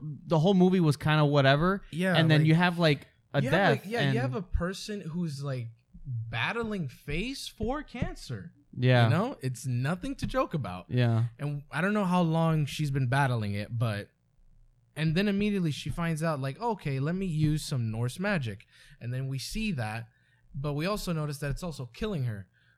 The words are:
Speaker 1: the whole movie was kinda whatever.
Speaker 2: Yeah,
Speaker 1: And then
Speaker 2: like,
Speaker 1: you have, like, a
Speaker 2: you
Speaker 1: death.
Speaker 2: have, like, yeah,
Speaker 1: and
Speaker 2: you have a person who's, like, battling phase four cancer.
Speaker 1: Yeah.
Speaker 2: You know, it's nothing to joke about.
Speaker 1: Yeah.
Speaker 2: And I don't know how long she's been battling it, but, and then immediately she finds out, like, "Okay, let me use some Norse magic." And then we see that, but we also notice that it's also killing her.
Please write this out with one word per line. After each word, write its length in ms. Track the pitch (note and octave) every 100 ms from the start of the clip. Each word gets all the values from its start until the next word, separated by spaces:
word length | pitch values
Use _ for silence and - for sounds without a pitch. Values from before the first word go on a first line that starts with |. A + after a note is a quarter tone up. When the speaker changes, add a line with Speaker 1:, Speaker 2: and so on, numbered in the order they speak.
Speaker 1:
the 360 | D3+ C#3 - E3
whole 160 | E3+
movie 260 | F#3+ F3+ F#3+
was 160 | D#3+ C#3
kinda 260 | D#3 D#3
whatever. 580 | D3 D3 C3+ C#3+ F3 G3 -
Speaker 2:
Yeah, 240 | D3+ F#3 E3
Speaker 1:
And 140 | D#3+
then 120 | D3+
Speaker 2:
like, 60 | D#3
Speaker 1:
you 60 |
have, 240 | E3 F3+ F3
like, 300 | E3 C#3+ - _ _
a 100 | C#3
Speaker 2:
you 80 | C3+
Speaker 1:
death. 100 | D#3+
Speaker 2:
have, 100 | F#3+
like, 200 | - F#3+
yeah, 100 | A#3
Speaker 1:
and 140 | A#3
Speaker 2:
you 60 | A3+
have 140 | B3
a 80 | A#3
person 580 | F3+ - F3 G3 - G#3
who's, 420 | E3 E3 E3+ C#3
like, 260 | C#3+ C3 A#2 A2+ _ - -
battling 840 | A#2+ A2+ A2+ C#3+ A3 A3+ G3+ C#3+
phase 600 | - - D3+ A#3 C4+ -
four 340 | - A3 D4
cancer. 680 | C#4+ A#3+ E4+ F4 - A2 - - _ -
Speaker 1:
Yeah. 280 | B2+ B2
Speaker 2:
You 60 | A2+
know, 260 | D#3 A#3 -
it's 260 | C3 B2 B2+
nothing 500 | B2 C3+ F3+ C4+ C#4
to 100 | G#3+
joke 260 | B3+ C4
about. 320 | D#3+ G2 F2+ -
Speaker 1:
Yeah. 360 | B2 A#2+ A2+ A#2 -
Speaker 2:
And 240 | C#3+ C#3+ C#3+
I 100 | C#3
don't 140 | F#3
know 100 | G#3+
how 180 | F#3 F3+
long 440 | E3+ D#3+ E3 D#3+ C#3+
she's 240 | - D3+
been 160 | C#3 B2+
battling 480 | C3+ C#3 A#2+ G#2
it, 140 | G2+ G#2 A#2
but, 320 | A#2+ G2+ G2+ _ _ _ - - - _ _ -
and 180 | D#3+
then 140 | D#3+ G#3
immediately 420 | G3 G#3 G3+ E3
she 200 | C3+ D#3
finds 320 | - E3 D#3
out, 180 | E3 D3
like, 200 | C3+ C3+
"Okay, 400 | A#3 G#3 D3+ C3+
let 140 | C#3+
me 120 | F#3 G3
use 360 | D#3 D3+ D3+
some 260 | - C3+ A2+
Norse 280 | A2 B2 E3
magic." 480 | G3 F#3+ A#2+ G#2 - _ - -
And 120 | A#2+
then 160 | B2+ C3+
we 100 | C3+
see 340 | - G#3+ A3
that, 360 | D3 A2 A2+ A#2 _ _ _ _
but 200 | C#3+ D3
we 120 | C#3+ E3+
also 260 | G#3 F#3
notice 260 | E3 D3+ C#3+
that 120 | C#3+
it's 120 | C3+
also 260 | F3+ C#3+ B2
killing 320 | - A3 F#3
her. 220 | B2 G#2 F#2 _ _